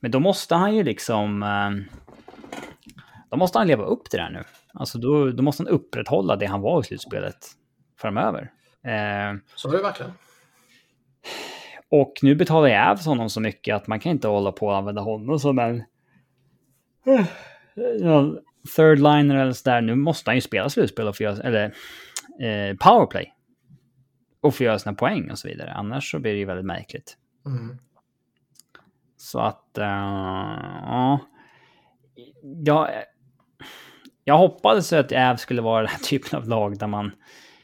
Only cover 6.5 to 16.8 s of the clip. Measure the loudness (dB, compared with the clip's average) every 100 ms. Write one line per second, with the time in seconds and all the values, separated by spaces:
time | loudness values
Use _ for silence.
6.5 | -2 0 0 -2 -10 -8 -8 -8 -10 -20
7.5 | -20 _ _ _ _ -6 -2 -2 -4 -10
8.5 | _ _ _ -8 -4 -4 -4 -4 -8 _
9.5 | -12 -4 -2 -4 -8 -14 -16 _ _ _
10.5 | _ _ _ _ _ _ _ -16 -14 -14
11.5 | -16 -20 -20 _ 2 2 2 4 4 4
12.5 | 4 6 6 4 2 0 -2 -2 -4 -6
13.5 | -6 -4 -4 -4 -6 -2 -2 0 0 0
14.5 | -2 -2 -2 -2 -6 -6 -8 -4 0 2
15.5 | 2 0 -2 -8 _ _ _ _ _ _
16.5 | _ _ _